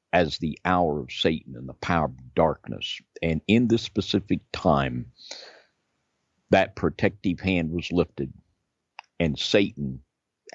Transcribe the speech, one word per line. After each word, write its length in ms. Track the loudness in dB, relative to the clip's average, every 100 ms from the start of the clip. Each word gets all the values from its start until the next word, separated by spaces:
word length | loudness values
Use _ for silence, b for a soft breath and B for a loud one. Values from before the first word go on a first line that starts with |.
| _
as 280 | 2 2 -2
the 180 | -6 -4 0
hour 340 | 2 0 -2
of 120 | -6
Satan 440 | -2 0 0 -6 -14
and 140 | -14
the 40 |
power 320 | -8 -2 0 0
of 280 | -4 -6
darkness. 640 | 2 2 0 -8 -10 -10 -12 -16 -6
And 200 | -2 0 2
in 200 | 4 4
this 160 | 2
specific 580 | 0 -4 0 -2 0 -4 -6
time, 600 | -2 2 2 2 -4 -10 -14 B B B B B B _ _ _ _ _ _ 2
that 260 | 4 4 0
protective 640 | -4 0 0 0 -4 -2
hand 320 | 0 0 0
was 200 | -4 -2
lifted, 420 | 0 0 -2 -8 -10 _ _ _ _ _ -20 -12 -2
and 180 | -2 -2
Satan 640 | 2 2 2 -2 -8 -8 -14 _ _ _ -16